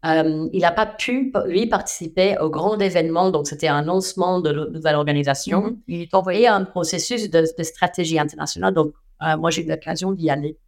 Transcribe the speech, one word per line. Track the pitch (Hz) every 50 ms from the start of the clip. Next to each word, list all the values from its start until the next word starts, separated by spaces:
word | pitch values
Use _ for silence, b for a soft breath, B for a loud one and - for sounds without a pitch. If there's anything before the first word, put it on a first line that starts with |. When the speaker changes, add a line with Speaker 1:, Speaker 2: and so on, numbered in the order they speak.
| -
Speaker 1:
Euh, | 160 160 160 156 160 156 156 160 -
il | - 185
n'a | 175 170
pas | 170 220 214
pu, | 208 - - - - 247 262 269 269 - 196 -
lui, | - 170 190 233
participer | 226 233 190 - - - - 175 160 - - 185 196 202 -
au | 156 160
grand | 151 147 165 202 214 208
événement. | 202 190 170 175 160 165 165 170 185 190
Donc, | 180 151 147 -
c'était | 151 143 -
un | 156 143 147
lancement | 151 160 180 190 185 - - 185 175 180 185 180
de | 170 151
la | 143 147 156
nouvelle | - - 160 156 156 151
organisation | 147 147 147 147 143 143 139 135 - - - 165 180
Speaker 2:
Mhm. | 214 214 240 214 - -
Il | 165 170
est | 170 165 -
envoyé. | 190 185 185 175 202
Speaker 1:
et | 240
un | 240 214 196 190
processus | 185 - 180 170 - - 170 - - 240 240 214 202
de, | 160 165 165 160 165 -
de | 165
stratégie | 160 - - - 175 180 - 175 160 160 156
internationale. | 147 151 - - 147 147 - 170 185 190 190
Donc, | 165 156 151 151 _ _ _ _ _ 156
euh, | 160 156
moi, | 156 165 170
j'ai | 160 190 165
eu | 160
l'occasion | 156 156 - 160 170 156 180 190
d'y | 196 190 165 156
aller | 139 139 147 151 156 _ _